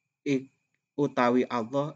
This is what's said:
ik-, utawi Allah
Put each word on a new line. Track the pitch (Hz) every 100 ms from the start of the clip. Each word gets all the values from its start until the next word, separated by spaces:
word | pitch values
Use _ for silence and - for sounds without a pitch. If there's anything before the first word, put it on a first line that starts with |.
| _ _ 143
ik-, | 135 135 _ _ _ _ -
utawi | 143 139 123 123 123
Allah | 120 113 139 147